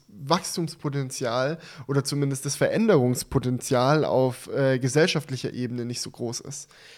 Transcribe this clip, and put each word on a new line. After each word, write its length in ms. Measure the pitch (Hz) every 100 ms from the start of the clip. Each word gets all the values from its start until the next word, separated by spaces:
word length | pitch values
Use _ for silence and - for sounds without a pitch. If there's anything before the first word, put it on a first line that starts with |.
| _
Wachstumspotenzial 1500 | 104 139 170 180 - 165 - 151 143 131 - 123 120 131 165 - - 131
oder 160 | 139
zumindest 420 | 131 143 143 135 143
das 100 | -
Veränderungspotenzial 1500 | - 160 226 175 123 123 - 135 123 123 - 127 127 156 98
auf, 420 | 107 131 123 -
äh, 240 | 110 135 131
gesellschaftlicher 760 | 131 139 175 156 139 131 -
Ebene 320 | - 123 120 120
nicht 160 | 120
so 100 | -
groß 300 | - 117 120
ist. 280 | - 139 - - -